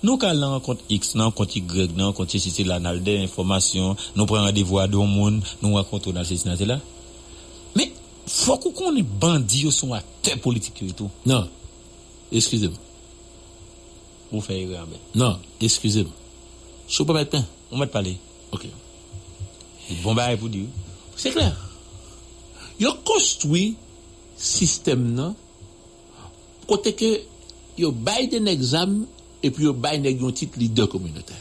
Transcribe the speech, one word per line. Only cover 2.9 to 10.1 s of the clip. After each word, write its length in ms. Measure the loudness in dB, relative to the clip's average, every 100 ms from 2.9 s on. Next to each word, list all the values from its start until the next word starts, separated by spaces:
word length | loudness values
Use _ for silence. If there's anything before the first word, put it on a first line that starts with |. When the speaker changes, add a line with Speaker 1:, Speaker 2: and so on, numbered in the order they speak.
| -2
Speaker 1:
des 180 | 0 0
informations, 760 | 0 -2 0 2 2 2 0 0 -4 0
nous 80 |
prenons 200 | 2 4
rendez-vous 340 | 2 2 2 4
à 100 | 4
deux 80 | 4
mondes, 480 | 4 4 4 2 -2 -2
nous 140 | 0
rencontrons 380 | 2 0 -4 -4
dans 120 | -4
ceci, 220 | -2 -2 -2
dans 100 | 0
cela. 240 | 0 -2 -4 -20 -20 -20 -20 -20 -20 -20 -4 0
Mais, 160 | 0 -4 -20 -18 -6
faut 300 | -2 2 2
qu'on 400 | 0 -2 0 2
ait 60 |
bandit, 640 | 0 2 4 4 2 2 2
ils 60 |
sont 200 | 0 -2
acteurs 460 | -4 -8